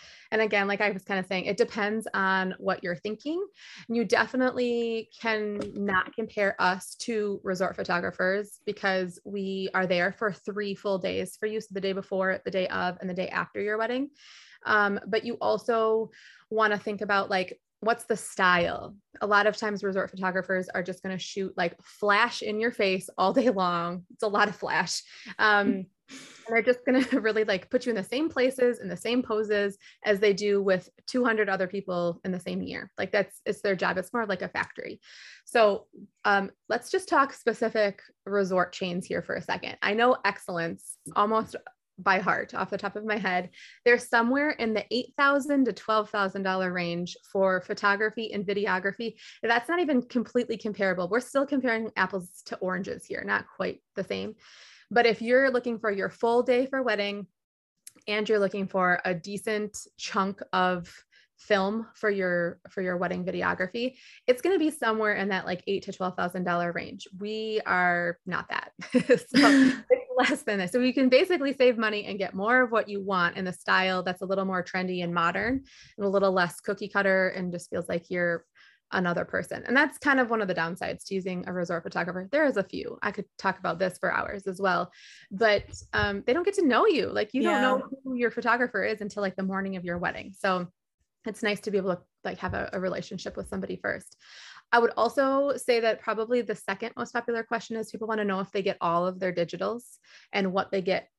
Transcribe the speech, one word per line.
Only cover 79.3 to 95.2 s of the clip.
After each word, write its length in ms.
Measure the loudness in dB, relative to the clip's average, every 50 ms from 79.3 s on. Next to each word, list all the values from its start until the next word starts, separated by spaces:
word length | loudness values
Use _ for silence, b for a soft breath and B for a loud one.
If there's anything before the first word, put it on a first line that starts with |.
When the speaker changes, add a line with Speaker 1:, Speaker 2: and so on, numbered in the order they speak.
| -4 -4 -4 -6 -8 -8 -4
Speaker 1:
And 100 | 0 2
that's 220 | 2 2 2 0 -2
kind 220 | 0 2 4 4
of 100 | 2 2
one 100 | 0 -2
of 80 | -2 -2
the 60 | -2
downsides 500 | -2 -2 -4 -4 -6 -6 -6 -6 -8 -8
to 80 | -6 -6
using 300 | -4 -4 -4 -6 -6 -6
a 60 | -6
resort 300 | -6 -4 -4 -4 -4 -4
photographer. 460 | -6 -6 -4 -4 -4 -4 -6 -8 -6 -2
There 140 | 2 2 2
is 100 | 4 2
a 60 | 0
few. 360 | -2 -4 -6 -8 -8 -8 -8 -6
I 80 | -6 -6
could 140 | -6 -6 -10 -12 _
talk 220 | -4 -2 -2 -2 -2
about 200 | -2 -4 -2 -2
this 200 | -2 -4 -2 -2
for 120 | -4 -2
hours 340 | -2 -2 -4 -4 -8 -8 -8
as 120 | -8 -4 -2
well, 300 | 0 2 2 0 -2 -4 B B B B B B B B
but, 340 | -2 2 4 4 4 4 0 -4 -14 -18 -10 -4
um, 300 | -2 0 0 0 -2 -2 0
they 60 | 0
don't 120 | 0 2 2
get 100 | 0 2
to 100 | 2 4
know 200 | 4 6 6 6
you. 220 | 6 4 4 2 0
Like, 260 | 0 -2 -2 -2 0
you 80 | 0
don't 100 | 2 2 2 2
Speaker 2:
Yeah. 20 |
Speaker 1:
know 260 | 2 2 2 0 -2 -6 -12 -12 -8
who 100 | -6 -2
your 160 | 0 0 -2
photographer 520 | -2 0 0 2 2 2 0 0 -2 -2 -2
is 160 | -2 -2 -4
until, 220 | -6 -8 -4 -2
like, 120 | -2 -2 -2
the 60 | -4
morning 320 | -4 -2 -2 -2 -4 -4 -6
of 80 | -6 -6
your 140 | -6 -4 -2
wedding. 340 | -2 -4 -4 -6 -10 -14 -8 -4
So 300 | 0 0 0 0 -2 -6 _ _ _ _ _ _ _ _ _ _ -10
it's 160 | -10 -6 -2
nice 160 | -2 -2 -2 -2
to 100 | -2 -2
be 60 | 0 0
able 180 | 0 0 -2
to, 60 | -4 -6 _ _ _
like, 160 | -10 -10 -8 -6
have 160 | -6 -4 -4
a, 160 | -4 -4 -4
a 60 | -4 -4
relationship 560 | -2 -2 -4 -4 -6 -8 -10 -10 -10 -10 -8
with 120 | -10 -10 -8
somebody 260 | -8 -6 -6 -6 -6 -4
first. 340 | -4 -4 -4 -4 -8 -16 -20 _ B B B B B B B B B B
I 80 | 4 6
would 140 | 6 4 4
also 600 | 2 2 2 2 2